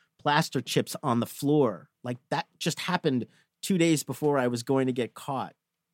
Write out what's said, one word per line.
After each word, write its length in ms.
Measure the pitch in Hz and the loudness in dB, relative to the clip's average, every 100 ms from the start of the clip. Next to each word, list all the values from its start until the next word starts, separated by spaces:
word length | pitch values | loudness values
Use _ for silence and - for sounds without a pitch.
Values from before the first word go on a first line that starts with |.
| _ _ | _ _
plaster 400 | 147 147 156 139 | 0 2 2 -2
chips 340 | - - - - | -2 -2 -2 -4
on 180 | 143 120 | -2 0
the 60 | 113 | -2
floor. 640 | - 143 151 127 85 - _ | -2 0 4 2 0 -12 _
Like, 140 | 123 123 - | -10 -10 -6
that 160 | 143 - - | -6 -6 -6
just 220 | 180 - | -4 -4
happened 460 | - 180 160 127 - _ _ _ | -2 0 0 0 -4 _ _ _
two 160 | - 190 | 0 2
days 240 | 165 151 | 4 2
before 340 | - 135 151 143 | 0 -2 0 2
I 80 | 123 | 2
was 140 | 120 | 0
going 240 | 120 135 131 | 0 2 2
to 60 | |
get 220 | 127 113 | 0 -4
caught, 400 | - - 135 90 - _ _ _ | -8 -8 -6 -8 -12 _ _ _